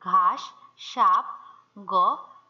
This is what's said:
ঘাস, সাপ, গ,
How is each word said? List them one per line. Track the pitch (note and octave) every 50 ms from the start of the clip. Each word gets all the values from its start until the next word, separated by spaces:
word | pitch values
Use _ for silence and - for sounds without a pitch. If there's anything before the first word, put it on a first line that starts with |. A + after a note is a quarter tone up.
ঘাস, | - F#3 F#3 - F3+ F#3 A#3 C#4 - - - - - - _
সাপ, | - - - - B3+ A3 G3 C4 A3+ - - - - - - - - _ _ - G3+
গ, | G3 F#3 F#3 F3+ F3+ G#3+ C#4+ - - - - - _